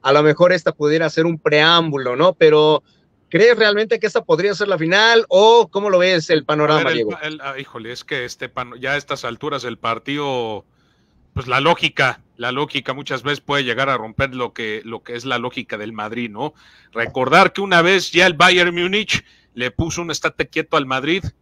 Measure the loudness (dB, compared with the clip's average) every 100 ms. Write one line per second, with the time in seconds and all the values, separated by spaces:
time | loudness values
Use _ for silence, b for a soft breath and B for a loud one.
0 | 4 4 4 4 4 4 -2 -2 0 0
1 | 0 0 -2 0 0 2 4 4 2 -4
2 | -4 2 0 4 4 6 4 2 _ _
3 | _ _ _ 2 4 4 2 0 -2 -2
4 | -2 -4 0 0 0 -2 -2 -2 0 2
5 | 4 4 2 4 8 6 4 0 0 2
6 | 4 2 2 0 0 0 2 2 2 -2
7 | -2 -6 -10 -10 -12 -12 -14 -14 -14 -14
8 | -8 -8 -8 -10 -12 -10 -12 -8 -4 -4
9 | -4 -8 -8 -8 -8 -6 -8 -6 -4 -4
10 | -6 -6 -4 -4 -6 -8 -12 _ _ _
11 | _ _ _ -10 -2 0 2 0 -2 0
12 | -2 -2 _ _ -6 -4 -4 -6 -6 -8
13 | -6 -6 -6 -6 -4 -4 -2 -2 -2 -2
14 | -4 -4 -4 -4 -8 -8 -8 -8 -10 -14
15 | -12 -10 -6 -4 -4 -8 -10 -10 -10 -10
16 | -8 -8 -8 -8 -10 b b b b -8
17 | -6 -4 2 4 4 0 0 2 4 2
18 | 0 2 2 4 4 4 0 0 -2 -2
19 | -2 -6 b b b -8 -6 -4 -6 -6
20 | -8 -4 -6 -4 -6 -6 -2 -2 -2 -4
21 | -2 -4 -4 _